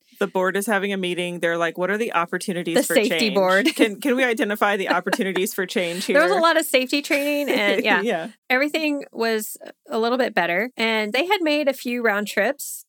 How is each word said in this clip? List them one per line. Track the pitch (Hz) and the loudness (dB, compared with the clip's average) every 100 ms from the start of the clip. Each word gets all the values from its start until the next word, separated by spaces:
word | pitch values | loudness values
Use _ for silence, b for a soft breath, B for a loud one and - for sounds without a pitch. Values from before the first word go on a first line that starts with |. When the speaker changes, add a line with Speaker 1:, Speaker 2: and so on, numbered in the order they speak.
| _ - | _ -6
Speaker 1:
The | 196 | -2
board | 190 185 190 | 0 0 0
is | 208 | 0
having | 196 202 | 0 0
a | 190 | -2
meeting. | 180 175 175 175 | -2 -2 -4 -2
They're | 170 170 | -2 0
like, | 165 170 | -2 -2
"What | 185 | -2
are | 208 | -2
the | 233 | -2
opportunities | 170 170 185 - 175 170 165 | -2 -2 -4 -4 -6 -2 -2
Speaker 2:
The | |
Speaker 1:
for | - 262 | 0 2
Speaker 2:
safety | 254 247 | 2 0
Speaker 1:
change? | 220 190 | 0 2
Speaker 2:
board. | 185 190 311 285 | 4 4 2 2
Speaker 1:
Can, | 226 196 | 2 0
can | 294 247 | -2 0
we | 254 | 0
identify | 233 208 208 208 202 | 0 -2 2 2 2
the | 180 | 0
opportunities | 175 190 - 190 185 185 | 0 0 0 0 -2 -2
for | - 180 | -4 -4
change | 214 170 175 - | -2 -2 -4 2
Speaker 2:
<laughs> | |
There | 277 | 4
was | 349 | 4
a | |
Speaker 1:
here?" | 381 | 4
Speaker 2:
lot | 330 320 | 4 2
of | 311 | 2
safety | 262 254 285 | 2 2 -2
training, | 285 285 285 294 277 | 0 0 0 0 0
and | 247 202 196 | 0 2 2
Speaker 1:
<laughs> | 220 | 2
Speaker 2:
yeah, | 185 | 2
Speaker 1:
Yeah. | 220 170 196 - - | 2 -2 -6 -10 -2
Speaker 2:
everything | 254 294 320 302 285 - | 0 0 0 -2 -4 -6
was | - 226 220 - - - - - | -4 -2 -2 -4 -12 -18 -20 -6
a | 233 | -2
little | 233 247 | 0 0
bit | 226 | 0
better. | 214 170 175 247 - | 0 0 0 -2 -2
And | 226 220 214 | 0 0 0
they | 254 359 | 0 0
had | 403 | 0
made | 311 294 269 | 2 2 0
a | |
few | 262 247 247 | -2 -4 -2
round | 226 202 208 | 0 0 -2
trips | 214 208 294 - - | 0 0 -2 -8 -14